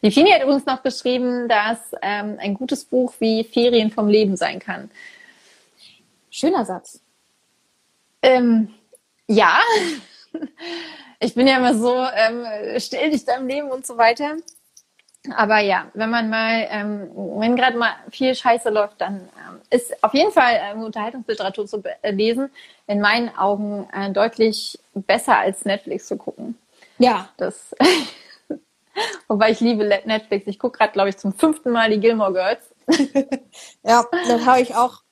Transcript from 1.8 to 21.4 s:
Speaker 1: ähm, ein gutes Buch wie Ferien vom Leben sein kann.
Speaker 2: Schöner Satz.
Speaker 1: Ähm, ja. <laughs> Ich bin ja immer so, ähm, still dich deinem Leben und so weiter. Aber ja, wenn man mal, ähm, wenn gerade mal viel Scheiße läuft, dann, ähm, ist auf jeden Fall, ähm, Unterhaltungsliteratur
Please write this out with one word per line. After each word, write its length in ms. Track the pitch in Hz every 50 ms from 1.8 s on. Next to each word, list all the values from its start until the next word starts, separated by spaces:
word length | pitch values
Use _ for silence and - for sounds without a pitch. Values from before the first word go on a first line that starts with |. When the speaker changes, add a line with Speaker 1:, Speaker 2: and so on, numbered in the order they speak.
| - - - -
Speaker 1:
ähm, 380 | - 196 208 208 208 208 208 -
ein 140 | - 202 202
gutes 320 | - 262 262 285 262 -
Buch 260 | _ - 254 254 247 - -
wie 260 | 220 226 220 220 226
Ferien 460 | 226 - 233 233 247 240 233 214 220
vom 180 | 214 - 214 208
Leben 300 | 208 214 214 196 190 180
sein 200 | 180 - - 185
kann. 320 | - - 180 - - - _ - - - - - - _ _ _ _ _ _ _ _ _ _ _ - - _ _ _ _ _ _ _ _
Speaker 2:
Schöner 340 | - - - 320 370 330 220
Satz. 360 | 185 185 180 _ - - _ _ _ _ _ _ _ _ _ _ _ _ _ _ _ _ _ _ _ _ _ _ _ _ _ -
Speaker 1:
Ähm, 500 | 254 262 254 247 240 226 226 220 208 - _ _ _ _ _ _ _ _ _ _
ja. 340 | - 220 214 202 170 - 302 440 466 453 427 370 339 311 262 196 - - - - _ _
<laughs> 80 | 330 320 - _ _ 330 349 339 339 330 - - - - - - _
Ich 160 | - 240 -
bin 120 | 240 254
ja 100 | 269 269
immer 180 | 254 254 247 240
so, 200 | 214 226 247 247 254 254 254 -
ähm, 300 | 208 220 226 233 240 240 226 214 208 208 220 226 240
still 320 | - - - - 285 311
dich 140 | 302 240 -
deinem 240 | - 240 262 269 247
Leben 220 | 269 285 294 277
und 160 | 254 262 262
so 100 | - 247
weiter. 400 | 233 233 226 233 - 294 294 302 320 330 - _ _ _ _ _ - _ _ _ _ _ _ _ _ _ 277 -
Aber 260 | - 214 202 214 214
ja, 260 | 208 196 190 180 151 - _
wenn 160 | 202 220 220
man 180 | 233 240 226 220
mal, 380 | 220 220 226 220 226 226 220 -
ähm, 420 | - 214 208 208 208 202 196 - - 190 202 175 - 202
wenn 180 | 220 233 247
gerade 220 | 247 262 262 240 233
mal 160 | 233 220 185 - - -
viel 240 | - - 269 262 254
Scheiße 340 | 247 - 262 233 240 - 233
läuft, 320 | 214 214 202 208 _ _
dann, 140 | 175 185 202
ähm, 460 | 190 180 - _ - - - - - _ _
ist 340 | - 247 247 - - - -
auf 80 | 214 -
jeden 180 | 277 339 427 415
Fall, 280 | 339 262 240 233 214 165
ähm, 200 | 202 208 220 226
Unterhaltungsliteratur 840 | 220 214 220 208 226 240 262 226 - 220 220